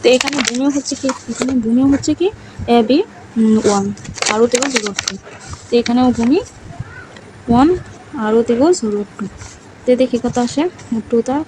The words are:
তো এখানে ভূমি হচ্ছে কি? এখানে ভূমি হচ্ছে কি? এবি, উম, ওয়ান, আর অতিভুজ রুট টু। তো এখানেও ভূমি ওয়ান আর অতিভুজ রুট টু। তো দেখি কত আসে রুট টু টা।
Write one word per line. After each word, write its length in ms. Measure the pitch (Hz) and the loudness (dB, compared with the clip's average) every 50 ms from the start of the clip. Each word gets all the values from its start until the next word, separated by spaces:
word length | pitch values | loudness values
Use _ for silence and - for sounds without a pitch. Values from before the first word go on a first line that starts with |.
| - | 6
তো 60 | 233 | 4
এখানে 280 | 254 254 - - 285 285 | 4 4 2 0 -2 -2
ভূমি 280 | 247 - 233 240 269 | -2 -2 -2 0 0
হচ্ছে 300 | 285 277 285 269 - 277 | 0 0 -2 -4 -4 -8
কি? 120 | - - 269 | -4 -4 -6
এখানে 440 | 254 - - - 226 - 247 254 | -6 -6 -8 -10 -6 -4 -2 0
ভূমি 320 | 269 254 220 220 226 247 269 | 0 0 0 2 2 2 4
হচ্ছে 300 | 277 277 269 - - 302 | 4 2 2 0 -2 -2
কি? 160 | - 339 392 427 - - - - - - - | 0 0 -2 -2 -4 -18 -20 -14 -12 -2 2
এবি, 360 | 233 240 226 214 254 311 427 - - - - - - 233 | 4 4 4 4 2 2 2 -2 -6 -20 -20 -8 -2 0
উম, 200 | 220 220 220 214 - | 2 4 4 4 4
ওয়ান, 280 | 214 208 202 196 202 202 - - - - - - - 214 | 2 2 2 0 -2 -6 -8 -10 -14 -8 -4 -2 -2 2
আর 80 | 214 | 2
অতিভুজ 460 | 233 240 240 240 262 285 262 233 208 208 | 2 2 2 0 -2 0 -2 -4 -4 -4
রুট 100 | 196 - - - | -8 -6 -8 -8
টু। 80 | 190 196 - - - - - - - - - - | -10 -10 -16 -18 -20 -20 -16 -16 -16 -16 -10 0
তো 80 | - 240 | 0 0
এখানেও 340 | 233 - 240 247 254 254 | 0 2 0 2 2 2
ভূমি 280 | 240 233 233 233 277 381 494 - - - - - - - - - - - - - - - - - - - - - | 2 2 2 2 2 0 0 -4 -16 -20 -20 -20 -14 -14 -14 -16 -14 -20 -20 -20 -20 -20 -20 -20 -20 -16 -4 0
ওয়ান 280 | 233 240 269 320 370 359 - - - - - - - 294 | 2 4 4 4 2 0 -4 -12 -20 -20 -20 -14 -10 -6
আর 160 | 220 214 214 | -2 0 2
অতিভুজ 440 | 226 233 226 240 233 269 330 359 349 - | 2 2 2 2 2 4 2 2 2 0
রুট 240 | 214 208 208 202 - - - | -4 -2 -4 -6 -6 -8 -10
টু। 100 | 208 - - - - - - - - - - - - | -10 -10 -10 -16 -20 -20 -20 -20 -20 -20 -20 -10 0
তো 100 | - 247 | 0 2
দেখি 220 | 240 254 254 - 233 | 2 2 0 0 -2
কত 200 | - 247 - 247 | -2 -2 -2 0
আসে 260 | 240 247 - 277 311 | -2 -2 0 -2 -2
রুট 400 | 359 - - - - 233 226 208 - | -2 -4 -8 -8 -6 -6 -6 -4 -2
টু 120 | - 233 | -2 -2
টা। 220 | 233 - 254 294 320 | 0 0 -2 -4 -4